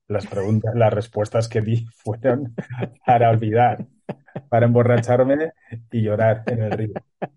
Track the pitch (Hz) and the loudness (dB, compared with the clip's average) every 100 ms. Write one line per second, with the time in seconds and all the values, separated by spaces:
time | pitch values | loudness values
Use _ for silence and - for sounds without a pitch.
0 | - 101 - 101 98 110 110 117 107 101 | -8 -6 -6 -6 -2 0 0 2 2 0
1 | 98 107 104 113 117 113 107 117 113 - | -4 -4 -2 -2 -2 -2 -2 -2 -4 -10
2 | - 117 135 123 131 - - 123 117 - | -10 -4 -2 -2 -4 -10 -12 -10 -10 -4
3 | - 117 117 113 113 110 123 117 - _ | 0 4 4 2 2 2 2 0 -10 _
4 | - - _ - - 117 120 120 120 120 | -16 -16 _ -18 -2 2 4 4 4 2
5 | 117 123 131 143 165 - _ 117 - 117 | 2 2 2 2 -2 -8 _ -18 -8 -4
6 | 107 104 110 113 113 117 110 101 110 - | -2 2 2 0 -2 -4 -2 -4 -6 -8
7 | - _ - | -14 _ -14